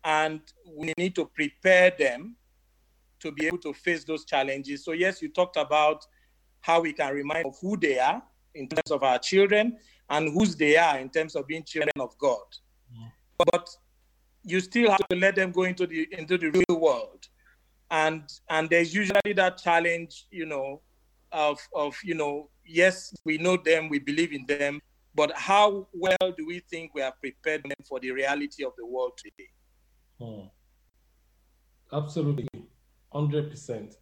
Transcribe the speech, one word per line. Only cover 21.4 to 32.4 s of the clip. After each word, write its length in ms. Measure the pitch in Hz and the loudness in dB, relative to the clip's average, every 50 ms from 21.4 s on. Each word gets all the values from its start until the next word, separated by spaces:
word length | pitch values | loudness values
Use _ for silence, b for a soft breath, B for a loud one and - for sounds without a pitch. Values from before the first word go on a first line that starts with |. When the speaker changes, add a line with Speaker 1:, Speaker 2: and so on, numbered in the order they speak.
| 151 147 147 - - - - | 0 0 0 -2 -10 -8 -4
Speaker 1:
of, 220 | 156 147 143 131 - - | -4 -4 -4 -4 -8 -6
you 120 | 185 165 | -6 -4
know, 340 | 160 151 143 143 147 151 _ _ _ _ | -2 -2 -4 -4 -6 -10 _ _ _ _
yes, 500 | _ 160 165 180 190 185 185 - - - - _ | _ 2 4 4 4 2 0 -14 -18 -20 -8 _
we 140 | 160 156 | -4 -4
know 200 | 151 170 180 185 | 0 2 2 2
them, 300 | 180 - 156 165 160 160 156 | 2 4 2 2 2 2 -2
we 100 | 147 143 | -4 -4
believe 340 | 135 143 147 160 170 160 147 | -2 -2 0 0 -2 -2 -4
in 120 | 139 127 | -10 -4
them, 360 | 127 147 143 143 143 147 147 _ _ _ _ _ _ _ | -4 -2 -2 -2 -4 -4 -8 _ _ _ _ _ _ _
but 160 | 156 151 147 160 | 0 0 0 0
how 520 | - - 190 196 202 208 208 196 196 190 _ - | -8 0 4 6 6 6 6 4 -2 -10 _ -8
well 240 | 175 175 185 185 185 190 185 180 | -2 2 2 2 2 2 -2 -2
do 80 | - 156 | -6 -10
we 140 | 160 175 175 | -10 -10 -12
think 340 | _ _ 170 165 165 156 _ | _ _ -12 -12 -12 -10 _
we 80 | 147 | -6
have 180 | 135 131 127 _ | -6 -6 -6 _
prepared 420 | - 131 _ _ - 160 156 156 147 | -12 -14 _ _ -4 -4 -4 -4 -6
them 140 | 143 139 - 143 | -10 -12 -12 -12
for 120 | - 139 127 | -12 -12 -8
the 120 | 127 127 | -8 -6
reality 520 | 127 135 135 135 143 143 143 143 - - 139 | -4 -2 -2 -2 -2 -2 -4 -8 -8 -10 -10
of 80 | 127 - | -10 -10
the 80 | 120 117 | -12 -12
world 280 | 120 123 127 127 123 123 | -8 -6 -4 -4 -6 _
today? 320 | - - 104 _ - 95 _ _ _ _ _ _ _ _ _ _ _ _ _ _ _ | -12 -20 -20 _ -20 -20 _ _ _ _ _ _ _ _ _ _ _ _ _ _ _
Speaker 2:
Hmm. 280 | 123 113 110 104 95 95 _ _ _ _ _ _ _ _ _ _ _ _ _ _ _ _ _ _ _ _ _ _ _ _ _ _ _ _ | -16 -16 -16 -16 -18 -20 _ _ _ _ _ _ _ _ _ _ _ _ _ _ _ _ _ _ _ _ _ _ _ _ _ _ _ _
Absolutely, 560 | 143 151 147 147 - 170 151 147 143 143 | -6 -6 -6 -4 -6 -4 -2 -2 -2 -4